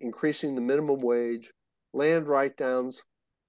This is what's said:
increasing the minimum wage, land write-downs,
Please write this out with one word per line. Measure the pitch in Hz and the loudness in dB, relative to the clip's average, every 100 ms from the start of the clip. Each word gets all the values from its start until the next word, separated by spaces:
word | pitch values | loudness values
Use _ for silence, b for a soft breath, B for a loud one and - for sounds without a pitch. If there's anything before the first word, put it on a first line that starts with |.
increasing | 120 - 151 147 147 131 | -10 -2 -2 0 -4 -2
the | |
minimum | 120 143 147 139 | 0 0 2 0
wage, | 123 120 120 117 - _ _ _ _ | 2 0 0 -4 -10 _ _ _ _
land | 131 151 165 147 | -2 2 2 2
write-downs, | 139 139 - 131 127 127 - - _ _ _ | 2 2 -2 -2 0 -2 -8 -20 _ _ _